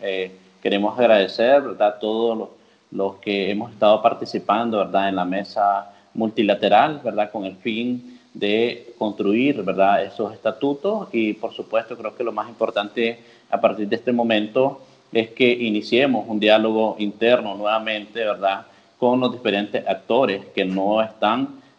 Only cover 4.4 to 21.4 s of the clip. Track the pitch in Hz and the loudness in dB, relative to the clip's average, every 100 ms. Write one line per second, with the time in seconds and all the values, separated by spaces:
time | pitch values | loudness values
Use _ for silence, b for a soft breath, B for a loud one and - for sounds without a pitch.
4.4 | - 104 117 107 90 98 98 95 90 95 | 0 0 0 0 0 0 0 0 -2 -2
5.4 | 98 110 101 98 - B B - 113 110 | -4 0 0 0 -4 B B -4 -2 0
6.4 | 104 101 104 - 147 147 123 101 107 113 | 2 2 4 4 4 0 -6 -4 -4 -4
7.4 | 95 95 120 110 123 123 - - _ - | -10 -8 -6 -4 -4 -6 -10 -20 _ -6
8.4 | 101 107 120 - - - 107 98 98 110 | -2 0 0 -4 -14 -6 -6 -2 0 2
9.4 | 139 120 95 92 98 98 98 - 104 110 | 2 0 -2 2 4 2 0 -6 -8 -6
10.4 | 110 - 139 143 196 214 185 117 107 - | -6 -2 -4 -2 -4 -4 -4 -2 -2 -2
11.4 | 113 - - 110 - 117 110 - 117 107 | -8 -10 -4 -4 -4 -8 -10 -6 -6 -6
12.4 | 113 113 113 107 104 123 113 117 b b | -8 -4 -4 -2 -4 -2 -4 -4 b b
13.4 | b 113 113 101 104 117 - 120 117 107 | b 0 0 0 -4 -2 0 0 2 0
14.4 | 107 131 135 131 b b _ 113 113 - | 0 0 0 -2 b b _ -2 -2 2
15.4 | 127 120 117 104 104 117 139 113 107 107 | 2 2 0 -2 0 2 2 0 -2 0
16.4 | 107 107 113 110 107 - 104 101 113 123 | 6 6 4 0 0 -2 -6 0 2 2
17.4 | 107 98 104 110 110 107 104 117 107 95 | 0 -6 -2 -2 -2 -8 -8 -6 -4 -2
18.4 | 95 98 - b b - 123 127 123 110 | -2 -2 -8 b b -2 0 2 0 -2
19.4 | 113 101 104 123 - 95 - 117 123 98 | -2 -2 -2 -4 -4 -4 0 2 2 -2
20.4 | - - 95 95 98 110 110 - 104 120 | -6 -4 -2 0 0 0 -2 -2 -2 0